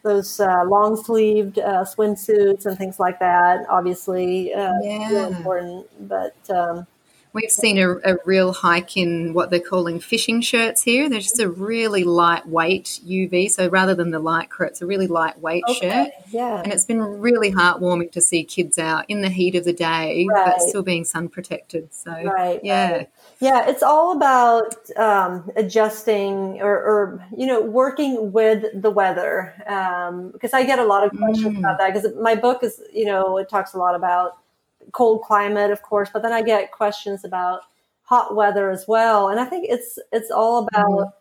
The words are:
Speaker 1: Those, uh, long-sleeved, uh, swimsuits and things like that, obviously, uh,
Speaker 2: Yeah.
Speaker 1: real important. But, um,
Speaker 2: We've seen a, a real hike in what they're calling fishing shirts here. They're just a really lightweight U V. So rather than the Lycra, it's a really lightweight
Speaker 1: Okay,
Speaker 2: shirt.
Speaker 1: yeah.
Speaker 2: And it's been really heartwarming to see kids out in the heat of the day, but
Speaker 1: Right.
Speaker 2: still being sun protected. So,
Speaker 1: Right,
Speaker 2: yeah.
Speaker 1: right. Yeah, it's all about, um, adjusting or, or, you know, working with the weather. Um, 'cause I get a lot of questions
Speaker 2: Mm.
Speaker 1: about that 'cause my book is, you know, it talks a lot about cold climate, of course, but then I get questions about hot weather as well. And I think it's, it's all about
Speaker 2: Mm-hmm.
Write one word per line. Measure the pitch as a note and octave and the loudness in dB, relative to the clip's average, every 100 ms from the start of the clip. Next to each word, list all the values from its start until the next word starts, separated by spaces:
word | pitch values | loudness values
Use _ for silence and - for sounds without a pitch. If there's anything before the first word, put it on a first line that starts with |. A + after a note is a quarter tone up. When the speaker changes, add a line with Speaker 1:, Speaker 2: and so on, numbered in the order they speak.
Speaker 1:
Those, | G#3+ G3+ G3 - | 2 0 0 -2
uh, | G3 F3+ F3+ | 2 2 4
long-sleeved, | G3+ G#3+ A3 A3+ A3+ G#3+ G#3+ G3 G3+ | 4 2 0 0 2 4 2 0 -2
uh, | G3 F#3+ F#3+ | 0 -2 -2
swimsuits | - G#3+ G3+ - G#3 G3+ G3 G#3 | -2 -2 -2 0 4 4 2 -2
and | F#3+ | -6
things | F#3+ F#3+ | -8 -2
like | F3+ F3+ | -2 0
that, | F#3 F3 F3+ F3+ - | 2 4 4 4 2
obviously, | F#3 F3+ F3+ - F#3 F3+ F#3 F3+ | 0 0 -4 -4 -2 -2 -2 -4
uh, | G3 F#3+ F3+ | -4 -2 -2
Speaker 2:
Yeah. | G#3 G#3 G#3+ | -4 -6 -2
Speaker 1:
real | G#3 F#3 | -2 -2
important. | F3+ F3 F3+ F3 F3+ - - G3 | -6 -4 -4 -6 -12 -16 -20 -8
But, | F#3+ F3+ - - | -6 -6 -10 -4
um, | F#3 F3 E3+ F3+ _ _ _ _ | -2 -2 -4 -12 _ _ _ _
Speaker 2:
We've | A3 A3 | -8 -2
seen | - A3+ G3 | 0 2 4
a, | F#3 F3+ | 2 2
a | F#3+ F3+ F3+ | 0 0 2
real | F#3+ F#3 | 2 2
hike | F#3 F3 E3+ F3+ F#3+ | 2 2 2 0 -2
in | F3 E3+ E3+ E3 | 0 0 -2 -2
what | E3+ | 0
they're | F3 | -2
calling | F3 F#3 E3+ E3+ | 0 -2 -2 -4
fishing | - A3+ - A#3 | -4 -2 0 -2
shirts | A#3+ A#3 A3+ - | 0 0 2 0
here. | - B3 D4+ | 2 2 2
They're | A3+ | -2
just | F#3+ B3 | -2 -2
a | G#3 | -2
really | F3 G3+ A3+ A3 G3+ | -2 -6 -2 0 0
lightweight | F3 E3+ E3+ E3+ E3 E3 E3 F#3+ - - F3 | 2 4 4 2 -2 0 0 0 -4 -14 -6
U | F#3+ F#3 | -4 0
V. | F3+ G3+ | 0 0
So | - F#3 | 0 2
rather | F#3 F#3+ | 2 2
than | F3 E3+ | 2 0
the | D#3+ | -2
Lycra, | D#3 E3 E3 - E3 | -2 -2 -4 -6 -6
it's | - | -6
a | F3 | -6
really | G3 F#3 | -2 0
lightweight | E3 D#3+ - D#3+ F3 A#3+ | 0 -2 -4 -4 -2 -2
Speaker 1:
Okay, | B3+ F#3 A#3 C#4+ | -2 -2 0 -2
Speaker 2:
shirt. | - F#3+ | -6 -10
Speaker 1:
yeah. | A3+ B3 G#3 | -6 -4 -4
Speaker 2:
And | G3+ | -4
it's | G3 - | -4 -2
been | A3+ G#3+ G3+ | -2 -4 -2
really | A3+ A#3+ G3+ | 2 2 2
heartwarming | F#3+ F3 E3 F3+ F3 E3+ | 4 2 2 0 0 -2
to | F3 | 0
see | - F3 | 0 0
kids | D#3+ - E3+ - | -2 -4 -2 -2
out | D#3+ D#3+ - | -2 -4 -4
in | G#3 | -4
the | F#3+ | -2
heat | F#3 F3+ | 0 0
of | F3+ | 0
the | F3 | -2
day, | F3 E3 D#3+ D#3+ D#3+ F#3+ | -2 -2 0 -2 0 2
but | G#3 F#3 | 4 4
Speaker 1:
Right. | F3+ | 2
Speaker 2:
still | F3 G3+ | 2 0
being | F#3 E3+ | -2 -2
sun | E3 E3 E3+ | -2 -6 -8
protected. | - F3+ D#3+ _ E3 D#3+ | -10 -12 -12 _ -10 -10
So, | - E3+ | -18 -14
Speaker 1:
Right, | E3 G3 F#3+ F3+ F3 | -8 -4 -2 -2 -2
Speaker 2:
yeah. | G3+ D3 D#3+ | -2 0 0
Speaker 1:
right. | E3+ - _ - _ | -2 -6 _ -20 _
Yeah, | C4 B3+ A#3 | 2 4 2
it's | C4 | 2
all | C#4+ D4+ E4+ D#4+ | 4 4 4 2
about, | C#4+ C4 A#3+ A#3 A3 - - - | 4 6 6 4 0 -8 -12 0
um, | A3 G3+ F3+ F3+ F3 - | 2 4 2 -4 -6 -4
adjusting | G3 G#3+ G#3+ G#3+ - G#3 G3 G3 F#3+ F#3+ | 0 2 2 0 -2 0 0 -4 -6 -2
or, | G3+ | 0
or, | G3+ G3+ G#3+ G3 F3+ - G#3+ | 2 2 2 0 -6 -14 -6
you | C4 | 0
know, | B3 | 0
working | A3 A#3 C4+ C4+ C#4+ B3 G#3+ | 0 0 0 0 -2 -2 -2
with | G#3 A3 A3 G#3+ | 2 4 2 -2
the | G3 G#3+ | -2 0
weather. | G3+ F#3+ F3 - F#3 F3 F#3+ G#3 | 2 0 0 -2 -4 -6 -14 -8
Um, | G3 F#3 F3+ F3 F3+ F#3 - | -4 -4 -4 -6 -8 -12 -10
'cause | A#3+ C4 | -2 0
I | |
get | C4 C4 | 2 2
a | A3+ | 4
lot | G3+ G#3 | 4 2
of | G3+ | 0
questions | A3 A3 G#3+ G#3 | -2 0 -2 0
Speaker 2:
Mm. | |
Speaker 1:
about | F#3+ F#3 | -2 0
that | F#3+ | 0
'cause | G3 G3+ - | 0 -4 -4
my | A3+ | -4
book | A3 B3 B3+ | 0 0 0
is, | A#3 - - | -4 -8 -10
you | G#3 G#3 | -4 -2
know, | G3 F#3+ F#3+ | 0 0 -2
it | F#3+ | -2
talks | G#3 F#3+ F#3 | -4 -4 -2
a | |
lot | F3+ | -2
about | F3+ F#3 F3+ F3+ - _ _ _ _ - | 0 0 0 -2 -6 _ _ _ _ -14
cold | - A#3 A3 | 2 4 4
climate, | - G#3 G3+ G#3 G#3 | 2 2 2 0 0
of | G#3 | -2
course, | - G#3 G3 | -2 -2 -2
but | G#3 | -4
then | A3+ | -2
I | A3+ | 0
get | A3 G#3+ F#3+ | 2 0 0
questions | - G#3 G#3 G#3 G3 | -2 -4 -4 -10 -10
about | G3 F#3 F3+ - - _ _ _ | -6 -4 -4 -4 -12 _ _ _
hot | - B3 - G#3 | 2 2 2 2
weather | G#3 G3+ G3 | 2 2 -2
as | F#3 F#3+ | -4 0
well. | A3 A3+ G#3+ G3 | 2 4 4 2
And | G#3+ | 0
I | B3+ | -4
think | F4+ F4 | -6 -4
it's, | B3 - - - | -4 -6 -16 -4
it's | A3+ A3+ | -4 -2
all | - A3+ A#3 G#3 | 0 2 2 0
about | G#3+ G3+ | 2 2
Speaker 2:
Mm-hmm. | G3 G3 _ | 2 -2 _